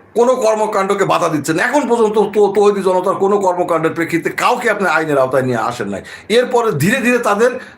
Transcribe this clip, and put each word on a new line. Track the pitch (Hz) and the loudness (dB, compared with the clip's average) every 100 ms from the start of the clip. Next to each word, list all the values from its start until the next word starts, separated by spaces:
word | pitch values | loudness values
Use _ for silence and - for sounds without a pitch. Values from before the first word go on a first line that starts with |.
| - | -8
কোনো | 214 240 247 | 0 2 2
কর্মকাণ্ডকে | 214 220 214 214 190 202 165 | 0 0 0 -2 -2 0 0
বাধা | 165 170 | 0 0
দিচ্ছেন, | 151 143 160 | -2 -2 -2
এখন | 233 285 240 | 0 0 0
পর্যন্ত | 233 214 214 | 0 2 2
তো-, | 202 214 202 | 0 2 2
তৌহিদি | 202 208 196 | 4 2 2
জনতার | 185 180 190 170 | 0 0 0 0
কোনো | 190 208 | 0 2
কর্মকাণ্ডের | 185 175 175 165 160 | 0 0 0 0 0
প্রেক্ষিতে | 156 165 165 160 | -2 -2 -2 -4
কাউকে | - 190 233 226 | -2 0 0 0
আপনি | 208 185 | 0 0
আইনের | 156 156 139 | 0 0 0
আওতায় | 131 135 | 2 0
নিয়ে | 127 117 | 0 -2
আসেন | 110 127 101 | -4 -6 -6
নাই। | 95 - - - | -8 -10 -16 0
এরপরে | 226 247 247 220 | 0 2 0 0
ধীরে | 156 170 262 | 0 0 2
ধীরে | 240 240 | 2 0
তাদের | 214 202 247 247 - | 0 2 2 0 -14